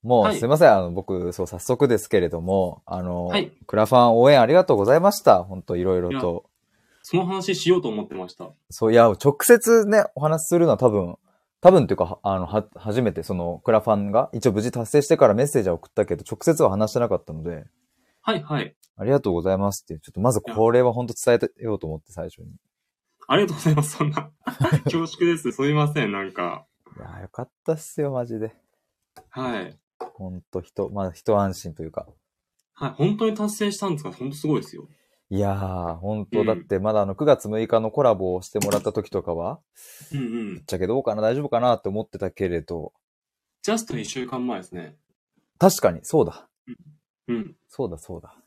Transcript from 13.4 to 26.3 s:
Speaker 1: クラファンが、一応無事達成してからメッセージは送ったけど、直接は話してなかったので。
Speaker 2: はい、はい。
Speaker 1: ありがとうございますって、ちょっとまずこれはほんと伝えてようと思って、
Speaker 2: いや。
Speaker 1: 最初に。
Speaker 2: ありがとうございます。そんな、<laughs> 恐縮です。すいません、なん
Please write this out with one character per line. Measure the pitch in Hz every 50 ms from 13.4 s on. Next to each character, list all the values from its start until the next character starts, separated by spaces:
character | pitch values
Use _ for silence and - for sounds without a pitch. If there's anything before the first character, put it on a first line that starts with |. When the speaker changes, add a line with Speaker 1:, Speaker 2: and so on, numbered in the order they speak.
| 85 85 87 - _
Speaker 1:
ク | -
ラ | 113 107
フ | - 120
ァ | 110
ン | 104 101 101
が、 | 101 117 139 - -
一 | 117 -
応 | 127
無 | 95 107
事 | 110 123 -
達 | 123 113
成 | - - 147
し | 143
て | - 165
か | 151 139 113
ら | 98
メ | 110 135
ッ |
セ | 147 - 139
ー | 101
ジ | 92
は | 85
送 | 82 -
っ | _ _
た | - 104
け | - 87
ど、 | 80 - -
直 | 110 -
接 | - - 160 151 160
は | 110
話 | 95 101 107 107
し | -
て | 123
な | 120
か | 110 98
っ | 87 _
た | -
の | 82 80 80
で。 | 85 85 76 73 - _ _ _ _ _ _ _ _ _ _ _
Speaker 2:
は | - 220
い、 | 175 147
は | - 151 131
い。 | 101 - _ _ _ _ _
Speaker 1:
あ | - 98
り | 110
が | 139 139
と | - 104
う | 87
ご | 85
ざ | 82 95 95
い |
ま | 95 98 101
す | 98 - _
っ |
て、 | _ 82 78
ち | _ -
ょ |
っ |
と | _ 90
ま | 101 123 -
ず | -
こ | - - 110 110 113 113
れ | 117 123
は | 127 123
ほ | 110 123 123
ん |
と | 117 117
伝 | - - 127 120
え | 120
て | - - _ _ -
よ | 113 104
う | 95
と | -
思 | 80 78 78
っ |
て、 | _ _
Speaker 2:
い |
や。 | -
Speaker 1:
最 | 82 82 87
初 | - _
に。 | - - - - _ _ _ _ _ _ _ _ _ _ _ _ -
Speaker 2:
あ | - 135
り | 185 208
が |
と | 175 156
う |
ご | - -
ざ | 165
い | 151
ま | 147 147
す。 | - -
そ | - 151
ん | 151
な、 | - 151 147 - _ _ _
<laughs> | - - - 233 349 - - -
恐 | 139 - 165 165
縮 | 160 - - 175
で | 170 170
す。 | 156 - 123
す | 110 - 135 143
い | 147
ま | 151 147 147
せ | 147 151 120
ん、 | 101
な | 101 98 95
ん | 95